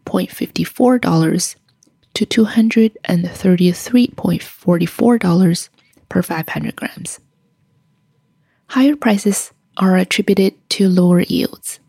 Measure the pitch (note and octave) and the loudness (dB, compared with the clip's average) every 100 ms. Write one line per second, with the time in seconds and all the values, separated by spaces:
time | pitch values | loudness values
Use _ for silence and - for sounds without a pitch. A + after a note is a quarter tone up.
0 | - F#3 - - - - F3 - B3+ B3+ | -6 -6 -6 -8 -8 -6 -6 0 2 2
1 | F3+ E3 D#3+ F3 - - _ _ _ _ | 2 0 0 -2 -4 -10 _ _ _ _
2 | _ - G#3+ - G#3+ - A3+ A3+ A3 - | _ -6 -2 0 2 2 2 2 2 0
3 | - F3 F3 - F#3+ F3+ F3+ F3 - B3 | -4 -2 -2 -2 0 2 2 0 0 0
4 | A#3+ - - E3+ - - - E3+ F3 - | 0 -2 -6 -6 -8 -6 -2 0 -2 0
5 | A#3 A#3+ F3+ E3+ F#3 F3 - _ _ _ | 2 2 2 2 2 0 -6 _ _ _
6 | _ F#3 F3+ D#3+ D#3+ D#3 - - - - | _ -4 -4 -6 -8 -8 -8 -8 -12 -12
7 | F3 - _ _ _ _ _ _ _ _ | -16 -16 _ _ _ _ _ _ _ _
8 | _ _ _ _ _ _ - B3+ C4+ D4 | _ _ _ _ _ _ -6 0 2 2
9 | A#3+ G3+ G3+ G3 - _ _ - F#3+ F#3 | 0 0 0 -4 -6 _ _ -2 0 2
10 | F3+ - G3 G3 F#3+ - - - F#3+ F3+ | 0 -2 0 2 0 -2 -8 -2 2 4
11 | F3+ F3 - - - - - - | 4 2 2 -2 -4 -6 -16 -16